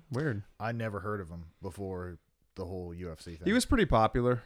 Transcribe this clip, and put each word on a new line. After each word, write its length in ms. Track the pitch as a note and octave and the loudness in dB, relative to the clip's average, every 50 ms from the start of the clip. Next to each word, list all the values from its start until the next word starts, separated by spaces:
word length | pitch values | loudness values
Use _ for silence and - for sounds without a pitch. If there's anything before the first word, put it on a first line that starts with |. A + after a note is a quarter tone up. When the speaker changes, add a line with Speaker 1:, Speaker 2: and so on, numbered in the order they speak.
| - - | -6 -4
Speaker 1:
Weird." 320 | A#2+ B2 D#3 D3 G#2+ G2+ - - - - | -2 0 0 0 -2 -2 -6 -10 -10 -6
Speaker 2:
I 140 | G#2 A2+ | -4 -4
never 280 | A#2 A2+ A2+ A2 G2+ G2 | -2 -2 -4 -4 -4 -4
heard 200 | F2 G#2 G#2+ G2+ | -4 -4 -4 -4
of 80 | F#2 D#2 | -6 -8
him 180 | E2+ E2+ E2 D#2+ - - | -10 -12 -12 -14 -14 -12
before 580 | F#2 G2 F2+ G2 G2 F#2+ F#2 F2+ F2+ F2+ F2 - _ _ _ _ _ _ - | -10 -10 -8 -6 -6 -6 -6 -6 -6 -8 -10 -12 _ _ _ _ _ _ -10
the 100 | G2 F#2+ | -10 -8
whole 300 | F2 F#2+ F#2 F2+ F2 E2+ | -6 -6 -8 -8 -8 -8
U 180 | F2 F2+ E2+ | -8 -8 -8
F 80 | D#2+ - | -10 -10
C 160 | - F2 E2+ | -12 -14 -8
thing. 100 | D2+ - | -2 0
Speaker 1:
He 60 | F3+ | 2
was 140 | G#3+ B3+ - | 4 4 4
pretty 180 | - D4 A3+ G#3 | 4 4 4 6
popular, 580 | B2+ C3 A2+ A2 A2 - B2+ A#2+ B2 B2 A2+ - | 6 6 6 6 6 4 4 4 4 2 2 0